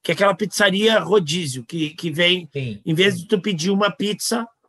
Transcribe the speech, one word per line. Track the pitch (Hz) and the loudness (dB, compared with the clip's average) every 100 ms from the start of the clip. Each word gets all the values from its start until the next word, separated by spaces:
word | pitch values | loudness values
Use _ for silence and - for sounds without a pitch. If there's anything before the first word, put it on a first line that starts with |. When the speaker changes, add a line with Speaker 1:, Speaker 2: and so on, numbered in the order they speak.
Speaker 1:
Que | - | -4
é | - | 2
aquela | 202 | 2
pizzaria | 190 208 - 202 190 220 214 | 2 -4 2 2 4 4 2
rodízio, | 165 208 147 175 147 127 117 | 4 2 2 -2 -4 -8 -8
que, | 165 151 | -4 -4
que | 160 165 | -4 -6
vem, | 151 175 180 165 | 0 0 0 -4
Speaker 2:
Sim. | 143 123 101 - | -8 -8 -6 -2
Speaker 1:
em | |
vez | 160 196 175 | 2 2 0
de | 170 | -2
tu | 214 | -2
pedir | 214 170 180 | -2 -2 0
uma | 196 214 | 0 0
pizza | - 202 214 - 233 233 _ | 0 -4 -4 -4 -4 -6 _